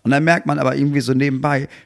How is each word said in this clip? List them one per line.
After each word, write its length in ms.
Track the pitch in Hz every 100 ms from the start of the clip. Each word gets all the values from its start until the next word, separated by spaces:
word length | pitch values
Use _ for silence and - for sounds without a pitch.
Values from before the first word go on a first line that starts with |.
Und 80 | 117
dann 120 | 143
merkt 220 | 160 170 -
man 140 | 147
aber 160 | 131 139
irgendwie 240 | 143 143
so 120 | 123
nebenbei, 560 | 131 139 131 147 139 143 -